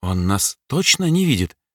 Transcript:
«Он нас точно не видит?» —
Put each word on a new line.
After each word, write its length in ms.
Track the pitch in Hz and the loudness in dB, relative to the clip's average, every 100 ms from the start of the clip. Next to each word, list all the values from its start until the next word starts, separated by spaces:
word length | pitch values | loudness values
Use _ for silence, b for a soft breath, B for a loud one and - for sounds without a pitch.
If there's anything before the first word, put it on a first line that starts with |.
«Он 260 | 90 92 90 | -4 -2 0
нас 300 | 98 - - - | 0 -2 -6 -6
точно 420 | 156 190 - 175 | -2 0 0 2
не 160 | 170 180 | 2 2
видит?» — 300 | 101 90 - _ | 0 -2 -6 _